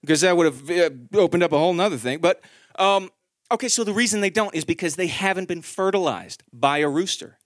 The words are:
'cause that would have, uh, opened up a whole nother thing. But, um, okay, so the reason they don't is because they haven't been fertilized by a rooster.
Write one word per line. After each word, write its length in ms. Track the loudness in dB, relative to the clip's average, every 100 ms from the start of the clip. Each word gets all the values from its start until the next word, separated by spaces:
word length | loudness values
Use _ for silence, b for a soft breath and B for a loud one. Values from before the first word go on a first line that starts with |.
| 2
'cause 160 | 2
that 120 | 4
would 120 | 4 2
have, 240 | 0 -4
uh, 480 | 0 0 -2 -2 2
opened 240 | 2 4
up 100 | 2
a 60 | 2
whole 160 | 2
nother 240 | 2 0 -2
thing. 220 | -4 0
But, 200 | 0 0 b b b 0
um, 320 | 2 2 -2 _ _ _ _
okay, 160 | -4 -2
so 160 | -2
the 80 | -2
reason 300 | 0 0 0
they 80 | 0
don't 240 | 0 -2
is 100 | -4
because 320 | -4 -4 -4 -4
they 120 | -6
haven't 400 | -2 -2 -2 -4
been 120 | -8
fertilized 840 | -8 -4 0 0 -2 -4 -10 -18 _
by 280 | -2 0 2
a 100 | 0
rooster. 500 | 0 -2 -6 -10 _